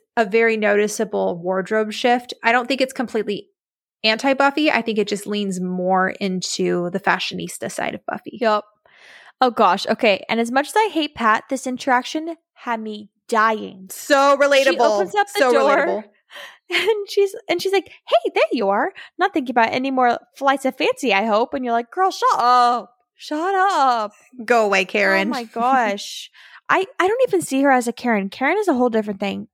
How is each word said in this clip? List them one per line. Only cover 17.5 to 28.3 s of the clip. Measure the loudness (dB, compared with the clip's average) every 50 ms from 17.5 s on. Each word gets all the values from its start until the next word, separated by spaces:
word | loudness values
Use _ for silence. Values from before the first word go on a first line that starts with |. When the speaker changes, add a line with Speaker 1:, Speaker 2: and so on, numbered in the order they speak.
| -4 -2
Speaker 2:
she's | 0 0
like, | 0 0 -2 -2 -20 -20 _
"Hey, | 0 0 2 2 0 0
there | 0 0 2
you | 0 0 0 0
are. | 2 0 0 -2 -4 -12 -20 -20 _ -2
Not | -2 0
thinking | 0 -2 -4 0 2
about | 2 2 2
any | 0 -2 -2 -2
more | 0 2 2 2 2 0 _ _ _
flights | -2 0 0 0 2 -2
of | -4 -2
fancy, | 0 -2 -2 -2 -2 0 0 0
I | 2 2
hope." | 2 2 0 0 -2 -4
And | -6 -4
you're | -2
like, | -2 -2 -2 _
"Girl, | -2 0 0 0
shut | 0 0 0 0 2 2
up. | 4 4 6 6 6 4 2 0 -4 -10 _ _ _ _ _
Shut | _ -10 -8 -6 -4 -2 0 0
up." | 2 2 2 2 2 2 2 2 0 -2 -6 _ _ _ _ -16 -14 -2
Speaker 1:
Go | 0 2 2 4
away, | 4 2 2 0
Karen. | 0 0 0 2 2 2 2 0 -2
Speaker 2:
Oh |
my | -4 -6 -8
<laughs> | -8
gosh. | -6 -2 0 2 2 2 2 0 -2 -6 -8 -12 -14 -16 -16 -18 _ -20 -20 -20 -20 -20 _ 0
I, | 0 0 0 -2 -2 -2
I | 0 0
don't | 2 0 0 0
even | 0 -2
see | -2 0 0 2
her | 4 4
as | 4 4 2 -2
a | -6
Karen. | -4 -2 0 0 0 -2
Karen | -4